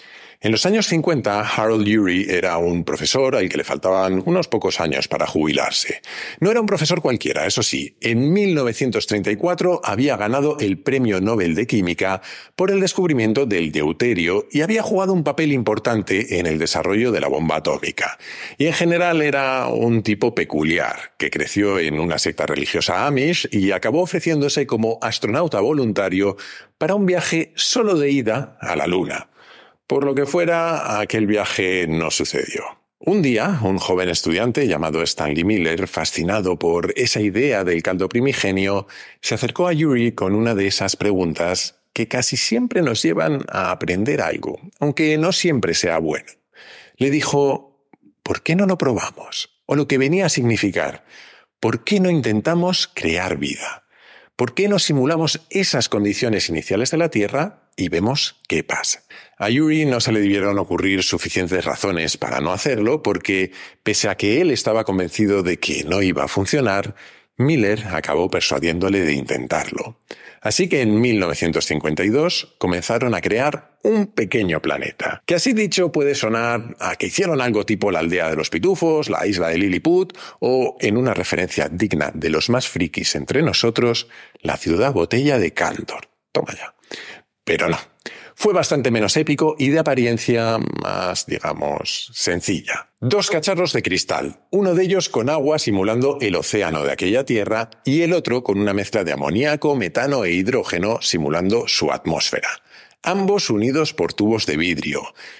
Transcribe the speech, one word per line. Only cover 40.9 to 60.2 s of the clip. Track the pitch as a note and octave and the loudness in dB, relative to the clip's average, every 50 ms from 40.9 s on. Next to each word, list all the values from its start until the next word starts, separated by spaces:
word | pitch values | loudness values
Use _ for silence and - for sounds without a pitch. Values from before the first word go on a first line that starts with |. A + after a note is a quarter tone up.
| - | -2
preguntas | - - G#2 G2 F#2 F2+ E2 D2+ - E2+ F2+ F#2 - - - _ _ _ _ | 0 0 0 2 2 0 -2 0 -2 -2 -2 0 -2 -4 -6 _ _ _ _
que | - - A2+ | -6 -6 -4
casi | - - B2+ A#2+ - C3+ | -2 -2 -2 -2 -2 -2
siempre | - - - A3 B3 B3 A#3 - - | -2 -2 0 0 0 0 0 0 0
nos | D#3+ B2+ A2 - - | 0 0 0 0 0
llevan | E3 E3+ - D#3+ D#3+ D3 C3+ - - | 0 2 2 0 0 0 -2 -4 -6
a | - F#2+ F#2+ - | -4 -4 -2 -2
aprender | - - - - F2+ F#2+ G#2+ C#3+ D3 C3+ | -2 -2 -2 -2 0 0 0 0 0 0
algo, | F#2 D#2 - - - - - - D3 G3 _ - | -2 -2 -4 -4 -6 -8 -10 -10 -14 -16 _ -2
aunque | C#3+ D3 B2+ - D#3 D3+ D#3 | -2 -2 0 2 2 2 2
no | D#3 D#3+ F#3+ F#3 | 2 2 0 0
siempre | - - F3 D3 A#2 F2+ E2+ E2 | 2 2 2 2 2 2 0 0
sea | - - F2 E2 E2 | 0 0 0 0 0
bueno. | E2 D#2 C#2+ - - - - _ _ _ _ - - - - - - - _ | 0 -2 -4 -4 -8 -12 -20 _ _ _ _ -20 -20 -20 -20 -20 -20 -16 _
Le | - B2+ C#3 | 0 0 2
dijo: | D3 D3 - - D3 C#3+ C#3+ C#3 - - - - _ _ _ _ - _ _ - _ _ - | 2 0 0 2 2 2 4 2 0 -2 -6 -16 _ _ _ _ -20 _ _ -20 _ _ -6
"¿Por | - G#2 - | -6 -6 -4
qué | - - E3 | -2 0 2
no | F#3+ G3+ | 2 4
lo | F#3 F#3 | 2 2
probamos?". | E3+ C#3+ C3+ A2+ F#2 - - - - - - - - - - _ _ - | 2 2 0 0 0 -2 -6 -10 -14 -16 -12 -10 -10 -10 -10 _ _ -4
O | - C3+ | -2 0
lo | D3 C#3 C#3 | 0 0 2
que | - | 2
venía | C3+ C3+ C#3 E3+ G3 F#3+ | 2 2 2 2 2 2
a | D3+ | 2
significar: | - C#3+ A#2+ A#2+ A2+ - G#2+ F#2+ E2 F2 D#2 C#2 - - _ _ - - - - - - _ _ _ - | 0 2 2 2 2 2 0 0 0 0 -2 -4 -6 -10 _ _ -20 -20 -20 -20 -20 -20 _ _ _ -2
"¿Por | - A2+ A2 A#2 - | -2 -2 -2 -2 0
qué | - G#3 G3 | 0 2 4
no | F#3 F3+ | 4 4
intentamos | E3+ D3+ A2+ A2+ G#2+ G#2+ - D#3 E3+ F3 F3 F#3 F3+ - - - | 2 2 2 2 0 2 2 2 2 2 2 2 0 0 -2 -4
crear | - - - E2 D#2+ F2 F#2 F#2 D#2+ | -6 -4 -2 -2 0 0 0 -2 -2
vida? | C#2 C#2+ C2+ - - - - - - _ _ _ _ - - - - - _ - | -2 -4 -6 -6 -6 -8 -10 -12 -14 _ _ _ _ -20 -20 -20 -20 -20 _ -4
¿Por | - B2 B2 - | -4 -4 -2 0
qué | F#3 G3 G3+ | 0 2 2
no | G3+ F3+ | 2 2
simulamos | - - D3 C3+ B2+ D3+ E3 D#3+ E3 - - - - - | 2 2 2 2 2 2 2 2 0 0 -2 -4 -8 -4
esas | - G3 F#3 - - C3 - - | -2 0 0 0 0 0 0 0
condiciones | B2+ G#2 G#2 G#2 G2 - B2+ A#2 G#2+ F#2 - - | 0 0 2 0 0 0 0 0 0 0 0 -2
iniciales | E2 D#2 - - - G#2 B2+ - | -4 -4 -2 -2 0 0 0 0
de | E3+ | 0
la | D#3+ E3+ D#3 | 0 0 0
Tierra | - A2 G2+ G2+ - C#3 E3 G#3+ - _ _ _ - | 0 0 0 0 0 -2 -4 -4 -6 _ _ _ -8
y | - F#2 E2 | -6 -4 -2
vemos | E2+ E2+ G2+ A#2 C#3 - - - - _ _ | 0 0 0 0 0 0 -2 -4 -6 _ _
qué | - F2 D2+ - | -4 -4 -2 -2
pasa?". | - - - - - - - _ _ - - - - _ | -2 -4 -4 -2 -4 -4 -6 _ _ -20 -20 -20 -20 _
A | - G2 G#2+ | -4 -2 0
Yuri | B2 D3 D#3 D#3 D#3 D#3 D3+ | 2 2 2 2 2 2 2
no | C#3 B2 A#2 | 2 2 0
se | - A#2+ A2 | 0 2 2
le | G#2+ | 2